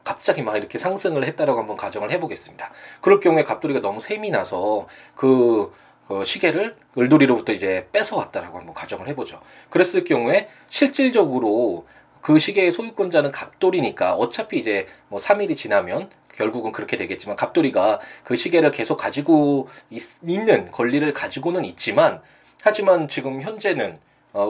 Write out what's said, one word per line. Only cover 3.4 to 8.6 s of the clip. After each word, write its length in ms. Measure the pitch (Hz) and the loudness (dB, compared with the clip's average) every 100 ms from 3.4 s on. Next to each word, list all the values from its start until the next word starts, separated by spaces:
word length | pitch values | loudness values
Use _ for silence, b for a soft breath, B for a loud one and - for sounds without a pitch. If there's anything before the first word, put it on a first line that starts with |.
갑돌이가 380 | 151 - 156 131 | 2 -2 -4 -2
너무 200 | 101 107 | -4 -6
셈이 300 | - 214 214 | -8 -8 -4
나서 560 | 113 - 90 104 107 - B B | -4 -2 -4 -2 -2 -6 B B
그, 600 | - 131 131 120 110 101 b b b - | 0 4 6 4 2 0 b b b -10
어, 160 | 98 | -6
시계를 520 | 95 - 165 160 220 - _ 123 | -4 -2 0 0 -4 -8 _ 0
을돌이로부터 560 | 127 151 135 117 - | 6 6 6 4 0
이제 340 | 101 95 92 - | -2 -2 -2 -2
뺏어왔다라고 640 | 208 208 180 - 95 85 | -2 -2 -4 -6 -8 -10
한번 160 | 87 | -14